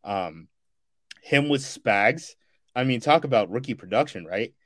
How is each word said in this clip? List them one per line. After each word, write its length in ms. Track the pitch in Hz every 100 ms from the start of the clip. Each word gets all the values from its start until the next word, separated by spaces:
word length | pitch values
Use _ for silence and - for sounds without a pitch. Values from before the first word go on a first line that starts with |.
| -
Um, 420 | 98 87 82 82 _ _ _ _ _ - -
him 280 | - 143 147
with 140 | 139
Spags, 680 | 135 - 117 101 107 160 - - _ _ _
I 120 | 123 131
mean, 160 | 123
talk 240 | 147 165 156
about 240 | 113 90
rookie 240 | 113 135
production, 520 | 113 90 107 147 92 82
right? 280 | 98 117 _